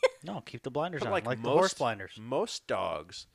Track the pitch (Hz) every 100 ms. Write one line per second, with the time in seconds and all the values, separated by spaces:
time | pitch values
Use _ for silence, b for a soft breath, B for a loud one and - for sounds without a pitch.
0 | 508 - 160 196 - 120 139 131 170 156
1 | 117 190 113 120 117 151 185 - 127 104
2 | 95 - 113 139 233 - - 107 90 78
3 | 85 - -